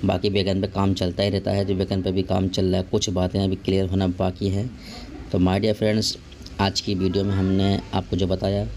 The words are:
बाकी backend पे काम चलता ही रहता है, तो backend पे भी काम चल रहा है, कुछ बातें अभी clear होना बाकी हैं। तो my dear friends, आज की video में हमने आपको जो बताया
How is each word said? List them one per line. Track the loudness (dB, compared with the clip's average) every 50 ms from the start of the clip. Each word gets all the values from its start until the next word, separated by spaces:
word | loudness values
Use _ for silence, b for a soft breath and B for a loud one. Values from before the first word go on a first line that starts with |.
| 2
बाकी | 2 0 2 0 0
backend | 0 2 0 2 0 0
पे | 0 -2
काम | 0 0 2 2 2
चलता | 2 0 -2 0 0 0
ही | 2
रहता | 2 0 0 0
है, | 0 0 0 0
तो | 0
backend | 0 0 0 0 -2 0
पे | 0
भी | 0 0 0
काम | 0 0 0 0 0
चल | 0 0 2
रहा | 2 2 0
है, | 0 0
कुछ | -2 -2 0 0
बातें | 0 0 0 0 2 2
अभी | 0 0 0 -2
clear | 0 0 2 2 2
होना | 2 2 2 2 2
बाकी | 0 0 0 -2 -2 -2 -2 -2
हैं। | 0 0 -2 -4 -8 B B B B B B B B -14 -10 -4
तो | 0 2
my | 4 4 4 2
dear | 2 2 0
friends, | 2 2 2 2 2 0 -2 -4 -6 -12 -18 -18 -18 -16 -16 -4 0
आज | 0 0 0 -2
की | -2 -2 -2
video | 0 0 2 2 2 0
में | 2 2
हमने | 2 2 2 2 4 4 2 2 0 -2 -2 -4
आपको | -4 -2 0 0 0
जो | 2 0
बताया | 0 0 0 0 0 0 -2 -4 -6